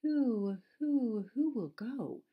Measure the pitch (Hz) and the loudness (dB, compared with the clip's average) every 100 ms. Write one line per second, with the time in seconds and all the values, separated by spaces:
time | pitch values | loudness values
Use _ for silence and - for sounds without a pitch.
0 | 302 302 262 220 196 190 - _ 294 285 | 2 2 4 2 0 -4 -10 _ 0 2
1 | 240 214 196 254 311 262 160 - 214 277 | 2 -2 -4 0 0 0 -4 -6 -8 -6
2 | 151 - _ | -6 -6 _